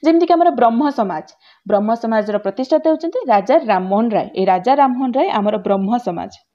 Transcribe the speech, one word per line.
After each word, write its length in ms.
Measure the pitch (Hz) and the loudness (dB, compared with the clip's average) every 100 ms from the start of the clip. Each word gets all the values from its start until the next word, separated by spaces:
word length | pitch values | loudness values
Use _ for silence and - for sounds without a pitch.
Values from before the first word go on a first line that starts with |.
ଯେମିତିକି 300 | 302 330 349 | 2 2 4
ଆମର 180 | 339 349 | 4 4
ବ୍ରହ୍ମ 380 | 262 240 233 285 | 4 2 2 -2
ସମାଜ, 360 | 277 202 160 - _ _ _ - | -2 -4 -4 -12 _ _ _ -2
ବ୍ରହ୍ମ 300 | 202 208 233 | 0 0 -2
ସମାଜର 460 | 233 220 208 208 | -2 -2 -2 -4
ପ୍ରତିଷ୍ଠାତା 440 | 202 196 262 311 320 | -4 -6 -2 0 2
ହେଉଛନ୍ତି 380 | 311 330 494 | -2 -2 -6
ରାଜା 360 | 370 208 196 302 | 0 0 4 0
ରାମମୋହନ 440 | 262 190 185 196 233 | 2 -2 0 0 0
ରାୟ. 180 | 202 196 | -2 -4
ଏ 100 | - | -2
ରାଜା 280 | 190 185 185 | 0 2 2
ରାମମୋହନ 360 | 277 277 254 262 | 2 2 2 -2
ରାୟ 140 | 247 359 | 0 0
ଆମର 300 | - 208 214 | 0 -2 -2
ବ୍ରହ୍ମ 280 | 202 196 196 240 | -2 -2 0 -2
ସମାଜ. 440 | 220 175 180 - _ | -4 -8 -10 -16 _